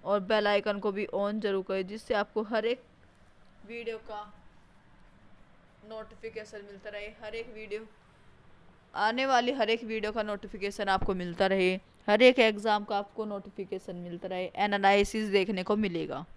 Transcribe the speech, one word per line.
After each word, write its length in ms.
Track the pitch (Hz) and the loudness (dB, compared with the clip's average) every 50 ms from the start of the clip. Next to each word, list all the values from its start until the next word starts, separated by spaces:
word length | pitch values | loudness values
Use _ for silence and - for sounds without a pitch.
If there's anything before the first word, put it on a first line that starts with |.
| - | 0
और 160 | 170 202 208 | 0 0 0
bell 260 | 190 190 220 214 208 208 | 0 2 0 2 4 4
icon 320 | 208 202 202 214 202 202 | 2 2 2 0 -4 -2
को 120 | 190 214 | -2 -4
भी 140 | 196 196 208 - - | -2 -2 -6 -4 -2
on 240 | 190 202 202 208 220 | -2 -2 -2 -2 -2
ज़रूर 220 | 208 208 196 196 190 | -2 0 -2 -2 -2
करें, 240 | - 190 190 190 185 | -2 -4 -4 -4 -4
जिससे 260 | 208 220 - - 233 | -8 -12 -4 -2 0
आपको 300 | 208 208 - - 214 214 | 0 0 -2 -4 -6 -4
हर 220 | 208 233 220 208 | -2 -2 -2 0
एक 160 | 240 240 - - - - - - - _ - - - - - - - - - - 196 | 0 -4 -4 -8 -20 -20 -20 -20 -20 _ -20 -20 -20 -20 -20 -20 -20 -20 -20 -18 -14
video 300 | 233 233 233 226 226 220 220 - | -14 -10 -8 -8 -8 -8 -10 -12
का 240 | 220 208 208 202 - - - - - - - - - - _ - - - - - - - - - - - - - - - - - - - - 214 | -12 -12 -12 -14 -20 -20 -20 -20 -20 -20 -20 -20 -20 -20 _ -20 -20 -20 -20 -20 -20 -20 -20 -20 -20 -20 -20 -20 -20 -20 -20 -20 -20 -20 -18 -14
notification 720 | 220 220 214 - 233 - - 226 220 220 214 208 - 208 202 | -14 -14 -14 -14 -18 -14 -14 -10 -10 -10 -12 -12 -14 -16 -16
मिलता 240 | 202 202 196 196 214 | -16 -18 -16 -14 -12
रहे, 180 | 208 202 208 214 - - | -12 -10 -12 -12 -14 -14
हर 140 | 226 214 214 | -14 -10 -10
एक 180 | 226 233 254 220 | -10 -10 -10 -12
video, 300 | 214 220 208 202 220 220 220 - - _ - - - - - - - - - - - - - - - - - - | -14 -12 -10 -10 -10 -10 -12 -20 -20 _ -20 -20 -20 -20 -20 -20 -20 -20 -20 -20 -20 -20 -20 -20 -20 -20 -12 -4
आने 320 | - 202 220 233 247 262 | 0 0 0 2 0 2
वाली 260 | 269 262 240 240 240 | 4 4 4 4 2
हर 180 | 262 269 226 208 | 2 0 2 2
एक 140 | 226 226 240 | 2 0 0
video 280 | 220 220 220 208 214 | -6 -4 -4 -4 -4
का 120 | 208 226 214 | -2 -4 -4
notification 680 | 214 208 202 - 196 - 202 185 202 202 - 208 190 | -4 -4 -8 -8 -12 -12 -8 -8 -8 -4 -4 0 2
आपको 240 | 190 190 - - 190 | 2 2 2 0 0
मिलता 320 | 180 180 175 170 - 196 190 | -2 -2 -6 0 2 2 4
रहे, 320 | 190 196 185 185 185 190 - - - _ - - | 4 4 4 2 2 0 -6 -14 -20 _ 0 2
हर 140 | 208 214 | 4 8
एक 180 | 247 254 254 254 | 8 8 8 8
exam 440 | 233 220 214 208 208 220 208 208 208 | 6 4 4 2 0 0 0 0 0
का 120 | 214 220 202 | -2 -4 -4
आपको 280 | 202 202 - - 214 | -4 -6 -8 -8 -8
notification 680 | 208 208 196 190 208 - - 196 185 - 185 185 - 180 | -6 -6 -10 -10 -12 -12 -12 -8 -8 -8 -10 -8 -10 -12
मिलता 320 | 175 175 175 170 175 - 185 | -12 -10 -10 -10 -10 -8 -6
रहे, 240 | 185 180 185 180 - | -4 -4 -6 -6 -2
analysis 760 | - 196 208 208 202 196 196 202 202 202 - - 220 220 208 | -2 0 0 2 4 6 6 8 6 6 4 2 -4 -2 2
देखने 340 | 190 202 190 190 214 180 185 | 4 4 4 4 0 -4 0
को 120 | - 208 | 0 0
मिलेगा। 500 | 208 214 196 170 165 160 151 - 135 170 - - | 2 2 0 0 -2 -4 -4 -6 -8 -8 -12 -16